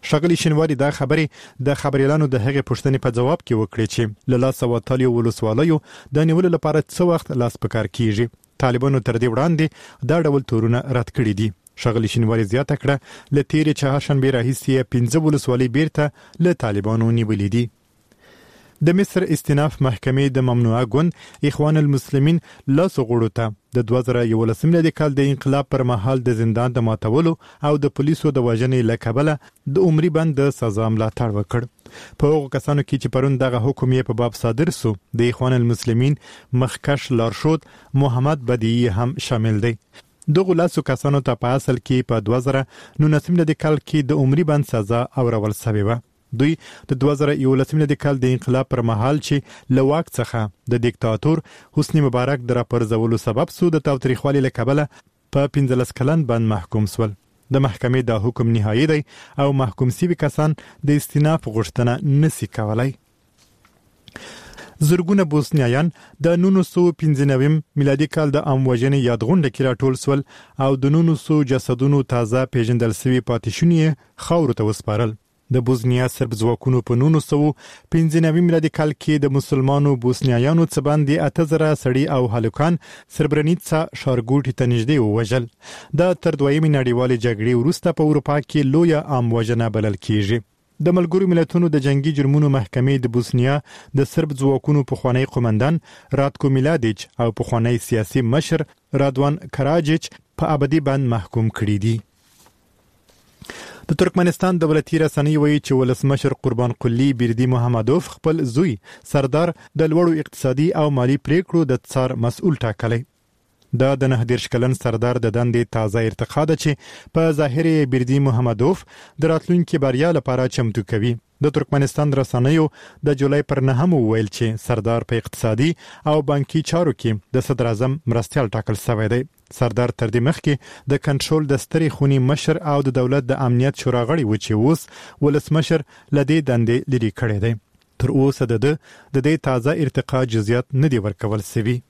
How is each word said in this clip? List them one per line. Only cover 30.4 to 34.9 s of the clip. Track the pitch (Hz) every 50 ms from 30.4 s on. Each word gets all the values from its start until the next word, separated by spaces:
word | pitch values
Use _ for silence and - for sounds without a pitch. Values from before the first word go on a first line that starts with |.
د | 139 143 131
سزا | - - 117 101 104 110 110 110
ملاتړ | 107 110 110 - - 123 113 104
وکړ. | 104 104 - - 120 120 123 _ _ _ - - - - - - _
په | - 143 151
هغو | 156 139 135 -
کسانو | 139 - - 147 143 139
کې | - - 135 -
چې | 127 -
پرون | 135 127 139 139 127 131
دغه | 131 123 123 110
حکم | 135 135 - - 127 127
یې | 127 127 -
په | 120 110
باب | 120 120 110 -
صادر | - 117 113 117 156 160 120 -
سو، | - 120